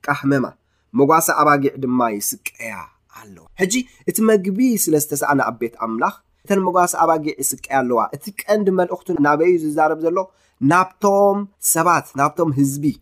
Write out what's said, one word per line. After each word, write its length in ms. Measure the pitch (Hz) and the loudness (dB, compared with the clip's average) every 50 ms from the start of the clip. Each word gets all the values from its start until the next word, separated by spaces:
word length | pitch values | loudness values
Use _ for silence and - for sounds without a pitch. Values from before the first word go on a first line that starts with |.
| - | -4
ቃሕመማ፣ 420 | - 143 - - 139 143 135 120 104 - _ _ _ _ _ _ _ - | -4 -4 -2 0 0 0 0 -2 -4 -10 _ _ _ _ _ _ _ 0
መጓሰ 320 | 120 143 139 160 165 160 - 156 | 2 4 4 4 2 2 0 0
ኣባጊዕ 380 | 156 147 151 147 143 139 139 - | 2 4 4 4 2 2 -2 -2
ድማ 240 | 135 131 123 123 127 120 113 | -2 -4 -2 0 0 0 0
ይስቀያ 640 | 104 104 - - - - _ - _ - 117 113 104 92 80 - _ _ _ _ - | -2 -4 -6 -8 -10 -10 _ -16 _ -12 -12 -12 -12 -12 -16 -18 _ _ _ _ -20
ኣለዋ።" 280 | - - 107 95 85 82 - _ - | -20 -20 -20 -20 -20 -20 -20 _ -4
ሕጂ 160 | 190 180 214 254 247 _ _ _ | -2 -2 0 -4 -6 _ _ _
እቲ 140 | _ - - - | _ -6 -2 0
መግቢ 360 | 220 220 220 208 180 202 190 202 254 262 233 | 2 4 4 2 2 -2 -2 0 2 2 2
ስለ 180 | 196 - - 156 151 | 0 0 0 0 0
ዝተሰኣና 420 | 143 - 147 139 - - 143 139 | 0 -2 -6 -4 -2 0 0 0
ኣብ 140 | - 107 120 113 | 0 -2 -4 -6
ቤት 160 | 117 113 - - | -8 -8 -6 -8
ኣምላኽ 360 | 113 113 110 113 151 185 - - _ _ _ _ | -8 -6 -4 -4 -4 -4 -4 -8 _ _ _ _
እተን 200 | _ - 202 196 | _ -2 -2 0
መጓሰ 300 | 185 175 175 185 175 175 - | 0 0 2 0 0 0 0
ኣባጊዕ 380 | - 165 165 160 160 147 151 139 | 0 2 2 2 0 -2 -6 -6
ይስቀያ 380 | - 135 - - 123 - - 131 | -6 -6 -6 -6 -8 -8 -2 -2
ኣለዋ። 240 | 135 131 123 123 113 107 - | -2 0 0 0 0 -2 -2
እቲ 120 | - 139 - 214 - - | -6 -14 -16 -14 -14 -14
ቀንዲ 280 | - - 214 214 208 190 | -2 -2 0 0 2 0
መልእኽቱ 380 | 185 185 180 175 185 - - - 175 | 2 0 0 -2 -4 -10 -6 -6 -2
ናበይ 320 | 156 143 147 147 147 160 180 | 0 2 2 2 4 4 2
እዩ 100 | 180 170 | 2 2
ዝዛረብ 380 | 156 151 147 160 156 156 160 156 | 0 -2 0 0 0 0 0 0
ዘሎ? 180 | 160 165 170 190 185 - _ _ _ _ _ _ | -2 -2 -2 -2 -4 -6 _ _ _ _ _ _
ናብቶም 760 | - 139 165 180 190 - _ _ - 202 196 196 202 202 196 202 202 196 _ _ - | 2 2 4 4 2 0 _ _ 0 2 4 4 4 4 2 0 -4 -10 _ _ -4
ሰባት፣ 420 | - - 165 165 175 170 151 127 - | -2 0 2 2 2 2 0 -2 -6
ናብቶም 380 | - 135 139 151 147 - 170 160 | -2 -2 -2 0 0 0 -2 0
ህዝቢ 320 | 139 131 139 139 135 143 147 147 110 - | 2 0 0 0 0 -2 -2 -2 -2 -4